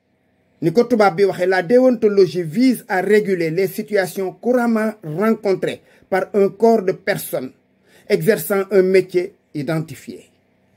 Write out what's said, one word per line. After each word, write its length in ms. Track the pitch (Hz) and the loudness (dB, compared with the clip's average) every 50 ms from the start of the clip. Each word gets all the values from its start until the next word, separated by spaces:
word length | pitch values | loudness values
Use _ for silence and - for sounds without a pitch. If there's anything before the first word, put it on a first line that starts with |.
| _ _ _ _ _ _ _ _ _ _ _ _ | _ _ _ _ _ _ _ _ _ _ _ _
ni 100 | 147 170 | -4 0
ko 120 | 165 233 233 | 2 2 2
tubaab 280 | 233 247 220 208 196 165 | 2 2 2 4 2 2
bi 80 | 170 202 | 2 0
waxee, 220 | 190 175 160 180 | 0 0 0 -2
la 140 | 180 190 185 175 | 0 0 0 2
déontologie 800 | 165 240 247 254 254 254 214 226 214 208 196 190 160 135 180 170 | 2 4 4 4 4 2 2 0 2 4 4 2 2 2 -2 -6
vise 420 | 156 147 214 254 262 233 - - | -4 -2 0 2 2 2 0 -2
à 140 | - 208 185 | -4 -2 -2
réguler 480 | 185 190 208 214 208 190 190 175 165 160 | 2 2 2 2 2 2 -2 -2 -2 -2
les 160 | 156 175 196 | -2 -2 -2
situations 640 | 180 - - 214 - 208 202 185 - - 202 190 185 | -2 -4 -8 -6 -4 -2 -2 -2 -2 -4 -6 -8 -8
couramment 640 | 170 - - 226 254 247 233 233 226 220 214 220 214 - - | -8 -6 -2 0 0 0 0 0 0 0 -2 -4 -6 -8 -10
rencontrées 760 | 156 151 170 214 226 220 214 - 202 190 - - 147 120 - _ _ _ _ _ - | -10 -6 -2 0 0 0 0 0 -2 -2 -2 -4 -6 -8 -8 _ _ _ _ _ -4
par 180 | 196 185 185 - - | -4 -4 -4 -2 0
un 140 | 208 196 196 | 0 0 0
corps 320 | 190 - 226 226 226 220 185 | 0 0 2 2 2 2 0
de 100 | 180 175 | -2 -4
personnes 580 | - _ - 185 156 - - - 147 127 127 - _ _ _ _ _ _ _ _ _ _ | -4 _ -6 -6 -6 -6 -8 -8 -8 -8 -10 -14 _ _ _ _ _ _ _ _ _ _
exerçant 560 | - 214 175 156 196 214 208 - - 202 196 190 190 | -4 -2 0 2 0 0 0 -2 -2 -2 -2 -2 0
un 100 | 208 190 185 | 2 2 4
métier 500 | 185 190 190 185 - - 180 180 - - _ _ _ - | 4 4 2 2 0 -2 -4 -4 -4 -8 _ _ _ -10
identifié. 760 | 151 143 147 160 160 156 160 139 - - - 92 85 - _ _ _ _ _ _ _ _ _ _ | -8 -6 -4 -4 -4 -6 -8 -12 -18 -18 -18 -18 -18 -20 _ _ _ _ _ _ _ _ _ _